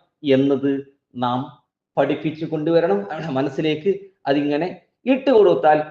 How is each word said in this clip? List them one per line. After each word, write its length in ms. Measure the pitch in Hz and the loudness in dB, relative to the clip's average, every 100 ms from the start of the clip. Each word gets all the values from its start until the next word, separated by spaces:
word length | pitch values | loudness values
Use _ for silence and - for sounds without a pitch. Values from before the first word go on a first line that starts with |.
| _ _ 147 | _ _ 0
എന്നത് 540 | 131 139 139 139 139 135 _ _ 123 | 2 2 0 0 -4 -6 _ _ -6
നാം 420 | 123 127 147 - _ _ _ - | -4 -4 -6 -14 _ _ _ -2
പഠിപ്പിച്ചു 480 | 139 151 160 156 | 0 -2 -6 -6
കൊണ്ടുവരണം. 680 | 156 156 151 165 170 202 202 | -6 -4 0 2 2 0 -4
അവരുടെ 180 | 156 160 | -10 -6
മനസ്സിലേക്ക് 680 | 131 143 135 156 151 175 185 - _ - | -4 -4 -2 -2 -2 -2 -4 -6 _ -4
അതിങ്ങനെ 500 | 143 143 147 180 180 _ _ 240 | -2 0 -2 -4 -8 _ _ -2
ഇട്ടുകൊടുത്താൽ 760 | 262 277 226 185 165 156 151 151 | 0 4 4 6 4 4 2 0